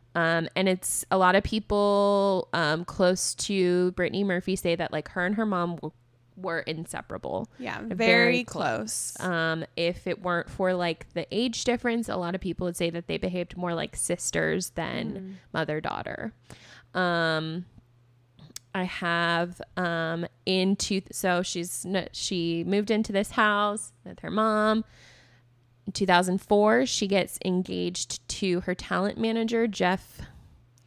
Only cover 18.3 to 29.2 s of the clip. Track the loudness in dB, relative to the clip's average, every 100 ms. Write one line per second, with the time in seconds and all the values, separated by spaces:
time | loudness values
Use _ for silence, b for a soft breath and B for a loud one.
18.3 | _ -20 -20 _ -4 -4 -4 -2 2 2
19.3 | 2 0 -4 -10 -2 -2 0 -2 -2 -6
20.3 | _ 0 2 4 2 0 -2 -4 -2 0
21.3 | 2 0 -4 -6 -8 -4 -4 -4 -6 -4
22.3 | -2 0 0 0 0 2 0 2 0 0
23.3 | 2 2 4 0 -2 -10 _ -18 -12 -4
24.3 | 0 2 4 4 2 -2 B B B B
25.3 | B B _ _ _ -8 0 6 6 6
26.3 | 0 4 6 6 4 2 0 2 2 0
27.3 | -2 0 0 0 -2 -2 -4 -8 -8 -8
28.3 | -2 0 2 0 -4 -2 0 0 0